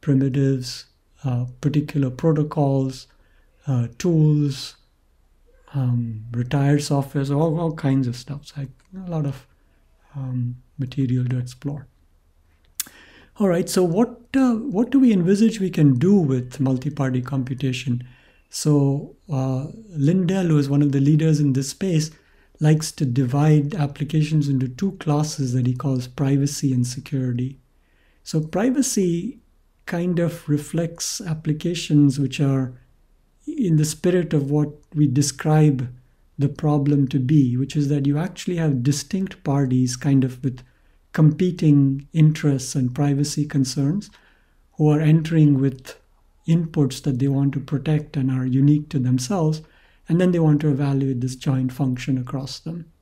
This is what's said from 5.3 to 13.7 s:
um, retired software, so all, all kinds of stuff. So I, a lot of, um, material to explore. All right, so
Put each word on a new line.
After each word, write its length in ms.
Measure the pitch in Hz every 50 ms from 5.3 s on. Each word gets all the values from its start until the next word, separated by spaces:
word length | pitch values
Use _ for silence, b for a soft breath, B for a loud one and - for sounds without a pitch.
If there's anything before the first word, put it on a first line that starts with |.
| _ _ _ _ _ _ _ - -
um, 500 | 139 131 123 120 120 117 117 113 107 110 117 117
retired 500 | 120 120 120 - 143 139 143 147 147 147
software, 420 | - 151 139 139 139 - 147 135
so 140 | 135 143 143
all, 220 | 160 170 151 165
all 120 | 170 165 156
kinds 340 | 160 - 139 135 135 131
of 100 | 123 117
stuff. 300 | - - - 143 143 -
So 160 | - - 147 139
I, 60 | 135 - _ _ _ 185 190 185
a 60 | 180
lot 160 | 170 160 151
of, 200 | 143 135 - - _ _ _ _ _ _ _ _ _ _ _ _ _ _
um, 400 | 143 135 131 127 127 123 120 123 123 _ _ _ -
material 480 | 139 123 - - 135 123 127 127 127
to 120 | 123 131 123
explore. 500 | 123 123 - - - 143 143 147 - - _ _ _ _ _ _ _ _ _ _ _ _ _ _ _ _ _ _ - B B B B B B B B B B
All 120 | - 208 190
right, 200 | 175 170 185
so 140 | -